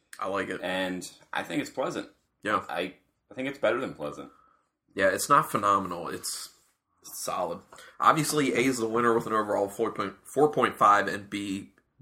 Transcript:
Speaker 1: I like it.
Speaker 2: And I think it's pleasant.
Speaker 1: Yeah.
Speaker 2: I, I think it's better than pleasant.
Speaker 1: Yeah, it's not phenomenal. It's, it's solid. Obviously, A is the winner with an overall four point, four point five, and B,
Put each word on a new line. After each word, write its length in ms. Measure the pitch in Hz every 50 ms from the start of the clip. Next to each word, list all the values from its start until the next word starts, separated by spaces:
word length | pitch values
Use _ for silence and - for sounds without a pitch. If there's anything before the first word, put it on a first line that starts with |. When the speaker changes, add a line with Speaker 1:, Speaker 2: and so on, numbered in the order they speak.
| _ _ - -
Speaker 1:
I 100 | 104 98
like 200 | 98 98 95 98
it. 120 | 92 -
Speaker 2:
And 460 | - 92 92 92 95 92 92 90 87 - - - - _
I 100 | - -
think 180 | 98 - 165 147
it's 80 | 127 -
pleasant. 380 | - 131 131 175 156 107 - - _ _ _ _ _ _
Speaker 1:
Yeah. 200 | - 104 107 95 - -
Speaker 2:
I, 260 | 76 85 92 92 - _ _ _ _ _ _ -
I 40 | -
think 140 | - 131 139
it's 100 | 139 -
better 220 | - 107 120 131
than 140 | 131 98 -
pleasant. 360 | - 73 73 71 71 69 - - _ _ _ _ _ _ _ _ _ _ _ -
Speaker 1:
Yeah, 140 | 95 98 95
it's 200 | 92 98 - -
not 220 | 143 147 151 -
phenomenal. 580 | - 113 101 101 101 98 95 90 87 85 82 69
It's, 420 | 92 104 - - - - - - _ _ _ _ _ _ _ _ _ _
it's 200 | - - - - -
solid. 360 | - - 92 90 85 87 95 - - - - - - - -
Obviously, 540 | 71 110 139 160 147 - 151 151 139 127 -
A 40 | 117
is 200 | 127 135 127 117
the 100 | 113 113
winner 260 | 110 120 120 120 113
with 120 | 117 117
an 60 | 113
overall 360 | 110 110 107 104 101 98 101 101
four 240 | - - 113 104
point, 220 | 104 - 101 95 - - -
four 260 | - - 135 151 151
point 240 | 147 139 120 107 -
five, 300 | - 113 101 101 101 95 92
and 200 | - 104 101 101
B, 400 | 104 101 101 101 95 101 101 - _ _ _ _ _ -